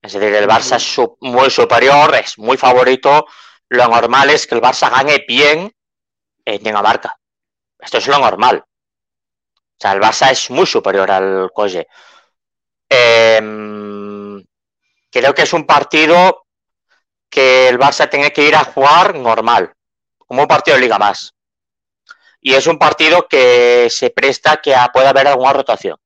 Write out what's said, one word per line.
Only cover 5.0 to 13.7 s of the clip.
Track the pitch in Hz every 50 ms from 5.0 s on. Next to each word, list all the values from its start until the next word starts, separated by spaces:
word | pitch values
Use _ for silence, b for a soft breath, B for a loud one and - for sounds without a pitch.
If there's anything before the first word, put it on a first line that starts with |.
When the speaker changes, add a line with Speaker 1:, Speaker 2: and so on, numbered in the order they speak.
| 139 151 147 135 -
Speaker 1:
bien | - 117 131 147 147 156 160 185 220 _ _ _ _ _ _ _ _ _ _ _ _ _ _ _
en | 117 104 101
Dinamarca. | - 110 107 104 101 110 113 - - - - _ _ _ _ _ _ _ _ _ _ _ _ _
Esto | - - - 113
es | - 135
lo | 143 143
normal. | 131 110 98 95 117 127 - - _
O | _ _ _ _ _ _ _ _ _ _ _ _ _ _ _ _ _ _ _ _ _ _ _
sea, | - 101
el | 98 98
Barça | 101 110 110 - 139 131
es | 131 - - -
muy | 127 143 190
superior | - - 107 - 101 98 98 95 95
al | 98 95 95 98 95 95 95 92 _
Koge. | 107 104 101 92 85 82 b b b b b b b b b b b _ _ _ _ _ _ _ _ _ _
Em, | 139 123 123 117 113 113 113 113 113 110 110 107 107 107 107 107